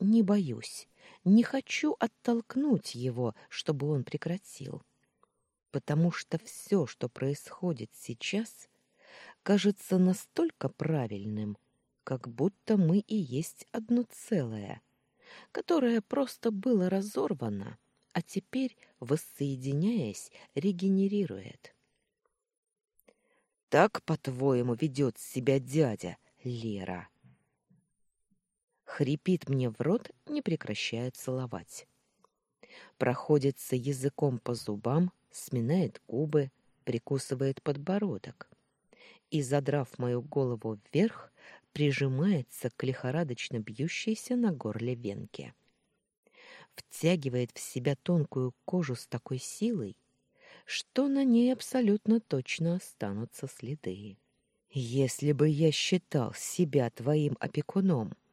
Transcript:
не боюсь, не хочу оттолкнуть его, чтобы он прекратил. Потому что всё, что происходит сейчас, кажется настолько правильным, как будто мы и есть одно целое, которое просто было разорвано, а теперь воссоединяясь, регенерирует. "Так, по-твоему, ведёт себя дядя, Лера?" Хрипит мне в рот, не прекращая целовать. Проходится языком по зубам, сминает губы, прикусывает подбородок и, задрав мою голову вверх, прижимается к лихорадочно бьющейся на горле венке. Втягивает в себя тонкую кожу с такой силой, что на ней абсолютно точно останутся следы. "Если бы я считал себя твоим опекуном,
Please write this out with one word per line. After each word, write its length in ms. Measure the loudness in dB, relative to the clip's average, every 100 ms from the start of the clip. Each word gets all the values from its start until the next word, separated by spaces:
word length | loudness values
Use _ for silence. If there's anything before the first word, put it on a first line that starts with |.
не 220 | 4 6
боюсь, 680 | 6 4 2 -4 -8 -14 -18 _ -20 -2
не 180 | 6 6
хочу 520 | 6 0 -4 -2 0 0
оттолкнуть 960 | -2 _ 0 0 0 0 2 2 0
его, 400 | -6 -4 -2 -2 -4 -12
чтобы 400 | -8 -2 -2 0
он 140 | -2
прекратил. 800 | -2 -4 -4 -6 -8 -14 -12 -12 _ _ _ _ _ _ _ _ _
Потому 400 | -6 0 2 2
что 280 | 0 -6 -8
всё, 480 | -8 -12 0 0 0
что 220 | -4 -8
происходит 840 | -4 -4 -4 -8 -6 -4 -4 -8
сейчас, 760 | -14 -14 -10 -4 -4 -4 -10 -20 _ _ _ -20 -20 -20 -6
кажется 560 | 2 4 4 0 2 4
настолько 680 | 4 2 -2 -2 -2 0 -6
правильным, 880 | -2 0 0 -2 -4 -6 -4 -4 -6 _ _ _ _
как 240 | -8 -6 -6
будто 480 | 0 0 0 0 4
мы 220 | 6 4
и 180 | 2 -2
есть 500 | -2 -4 -6 -10 -12
одно 320 | -8 0 0 0
целое, 720 | -8 -2 0 0 -4 -8 -12 _ _ _ _ -20 -20 -12
которое 500 | -6 0 2 4 2
просто 480 | 0 0 0 -2 -4
было 400 | 0 2 4 4
разорвано, 880 | 2 0 -2 -2 -2 -4 -4 -8 -14 _ _ _
а 80 | -6
теперь 560 | -4 -6 -4 -4 -4 -6 _ -8
воссоединяясь, 1300 | -2 -2 -2 -6 -4 -4 -2 0 0 0 -2 -6 -14 -20 -12
регенерирует. 1200 | -2 -2 0 2 2 2 0 -2 -6 -12 -16 -20 _ _ _ _ _ _ _ _ _ _ _ _ _ _ _ _ _ _ _ 2
"Так, 340 | 6 6 4
по-твоему, 720 | -4 -4 -4 0 2 4 2
ведёт 440 | 0 0 2 0 -2
себя 400 | -8 -2 2 2
дядя, 600 | 2 2 2 0 -8 -10 _ _
Лера?" 640 | -10 -6 -6 -6 -6 -8 -10 _ -20 _ _ _ _ _ _ _ _ _ _ _ _ _ _ _
Хрипит 640 | -8 -2 0 0 0 0 2
мне 220 | 0 0
в 100 | -2
рот, 300 | 0 0 -4 -18 -8
не 160 | -4
прекращая 680 | -2 -2 -4 -6 -4 -4 -6
целовать. 760 | -6 -6 -4 -4 -8 -12 -18 -20 _ _ _ _ _ _ _ -20 -20 -12 -2
Проходится 760 | 0 0 2 4 2 -2 -4
языком 640 | -2 -2 -2 -4 0 -2 -2
по 160 | -4
зубам, 560 | -6 -6 -4 0 2 2 -2 _
сминает 720 | -16 -6 -2 0 0 0 -4 -6
губы, 440 | -4 0 0 0 _ _ _
прикусывает 760 | -4 -4 -2 -4 -2 -2 -2 -2
подбородок 880 | -4 -4 -2 -2 -2 -4 -10 -18 -20 _ _ _ _ _ -20 -20 -4
и, 100 | -2
задрав 580 | 2 0 2 0 -2 -4
мою 220 | -2 -2
голову 580 | -2 -2 0 -2 -6 -8 _
вверх, 400 | 2 2 0 -18 _ -20 -20 _
прижимается 960 | 0 2 2 0 2 2 2 -2 -6 -6
к 160 | -4
лихорадочно 760 | -4 -2 -2 -2 -2 -4 -6 -6
бьющейся 760 | -6 -4 -4 -4 -4 -4 -2 0
на 160 | 0
горле 420 | 0 -4 -4 -4
венке. 600 | -4 -4 -6 -10 -12 -14 -16 _ _ _ _ _ _ _ -20 -20 -20 -20
Втягивает 760 | -20 -18 0 2 2 0 -2 -2
в 80 | -6
себя 360 | -8 -2 -2 0
тонкую 580 | 2 2 2 -2 -4 -6 -4
кожу 280 | -2 -2
с 120 | -4 -6
такой 320 | -8 -6 -8
силой, 580 | -8 -4 -2 -2 -4 -10 _ _ _ _ -20 -20 -10
что 420 | -10 -4 0 2
на 160 | 4
ней 280 | 6 6 6
абсолютно 680 | 2 -2 2 4 4 4 2
точно 560 | 2 -4 -2 -2 0 0
останутся 720 | -4 -8 -6 -4 -6 -10 -12
следы. 720 | -10 -10 -8 -6 -8 -10 -18 _ _ _ _ _
"Если 600 | -6 -2 2 2 2 2
бы 160 | 4 4
я 220 | 4 4
считал 640 | 4 2 0 2 -2 0
себя 560 | -4 -6 0 2 4 2
твоим 460 | 0 0 2 2 -2
опекуном, 760 | -4 -4 -2 0 2 2 -2 -8 _